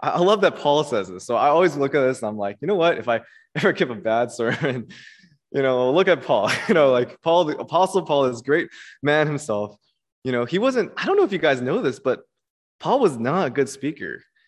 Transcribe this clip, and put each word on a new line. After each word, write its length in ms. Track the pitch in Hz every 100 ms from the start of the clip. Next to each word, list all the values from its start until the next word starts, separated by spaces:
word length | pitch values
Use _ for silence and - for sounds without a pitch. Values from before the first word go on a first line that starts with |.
I, 100 | 139
I 80 | 156
love 220 | 180 214
that 140 | 185 -
Paul 280 | 147 147
says 240 | 143 113 92
this. 160 | 92
So 120 | - 117
I 120 | 139
always 280 | 156 180 143
look 180 | 139
at 60 | 147
this 200 | 131 127
and 80 | 107
I'm 80 | 107
like, 220 | 101 101
"You 80 | 156
know 60 |
what? 240 | 202 165 160
If 100 | 117
I 120 | 117 - -
<laughs> 160 | _ 151
ever 160 | 196
give 180 | - 147
a 40 |
bad 360 | 110 107 113 120
sermon, 580 | - 117 120 143 127 110 - - -
<laughs> 300 | _ _ _
you 100 | 143
know, 280 | 135 123 127
look 160 | 156 190
at 140 | 156
Paul." 280 | - 120 101 -
<laughs> 100 | -
You 60 |
know, 180 | 180 139
like, 280 | 123 123 -
Paul, 220 | 165 175
the 140 | 156 135
Apostle 440 | 120 165 185 190
Paul, 240 | 160 143 131
is 140 | 117
a 40 |
great 240 | 127 160 - - - -
man 240 | 143 151 151
himself. 500 | 143 - 104 104 - _ _ _ _
You 80 | 131
know, 120 | 123
he 140 | 120 185
wasn't, 340 | 254 254 160 -
I 100 | 190
don't 100 | 403
know 80 |
if 80 | 311
you 60 | 180
guys 220 | 151 131
know 200 | 123 208
this, 200 | 156 -
but 220 | 131 117 _ _ _ _ _ _
Paul 180 | 160 262
was 180 | 208 123
not 300 | 120 175 151
a 40 |
good 180 | 123 131
speaker. 540 | - 139 160 85 62 _ _